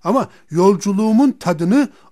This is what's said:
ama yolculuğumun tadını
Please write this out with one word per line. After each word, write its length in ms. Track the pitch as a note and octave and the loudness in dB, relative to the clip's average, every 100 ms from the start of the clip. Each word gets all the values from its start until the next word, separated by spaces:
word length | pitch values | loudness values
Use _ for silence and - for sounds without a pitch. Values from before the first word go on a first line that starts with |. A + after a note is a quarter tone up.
ama 240 | E3+ B3+ F3 - _ | -4 -4 -4 -12 _
yolculuğumun 800 | D#3 F#3+ G3 G3+ G3 A3 A3 C#4 | 0 2 2 -2 -2 0 2 2
tadını 560 | - - D#3+ E3+ B3+ C4+ - _ | 0 -4 -2 0 0 -2 -6 _